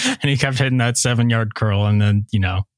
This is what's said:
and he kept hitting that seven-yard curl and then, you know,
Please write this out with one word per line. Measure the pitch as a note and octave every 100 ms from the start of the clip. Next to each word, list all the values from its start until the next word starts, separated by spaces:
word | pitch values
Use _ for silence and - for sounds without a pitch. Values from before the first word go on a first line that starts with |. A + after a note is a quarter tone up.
and | B3+ C4+ D3
he | C3
kept | C#3 C3
hitting | C3+ B2+
that | A#2+ A#2+
seven-yard | B2+ A#2+ A#2+ A#2 A2
curl | - A2 G2+ G#2
and | G#2
then, | G#2 G2+ G#2
you | G#2+
know, | G2 G2 G2